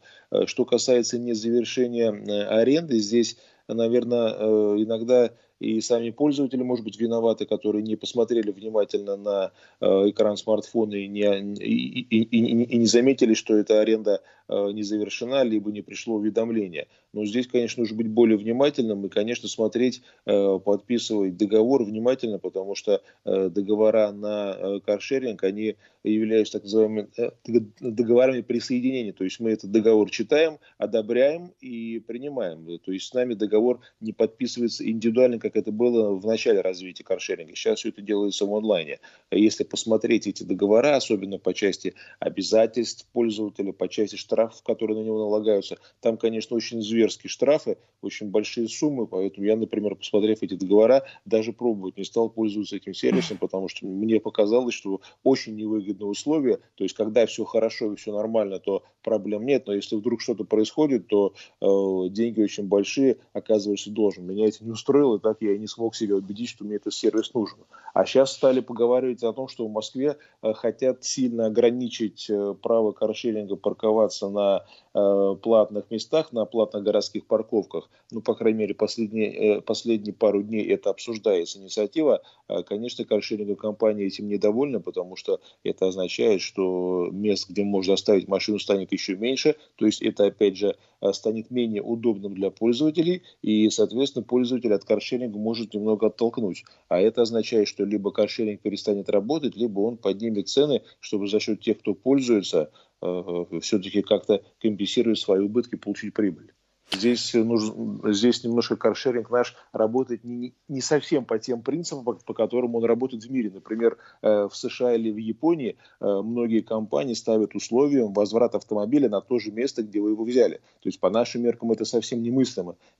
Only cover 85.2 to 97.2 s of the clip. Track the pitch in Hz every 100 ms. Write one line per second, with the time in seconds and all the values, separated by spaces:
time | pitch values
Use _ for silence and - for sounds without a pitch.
85.2 | - 95 - _ 87 - 95 95 90 -
86.2 | 120 95 - - 92 90 90 90 87 95
87.2 | 104 98 - 92 101 98 92 95 - 98
88.2 | - 98 - 101 - 98 92 95 - 92
89.2 | 117 131 156 147 _ _ 107 - 113 101
90.2 | 101 - 101 95 101 - _ _ 98 98
91.2 | 113 110 110 123 117 104 - 117 117 98
92.2 | 101 95 98 - 117 120 156 151 170 180
93.2 | - _ 107 107 107 - 104 113 139 127
94.2 | 101 123 123 127 117 101 - 107 - 123
95.2 | 123 104 110 113 110 104 107 104 110 -
96.2 | 117 127 101 80 - _ _ 87 107 117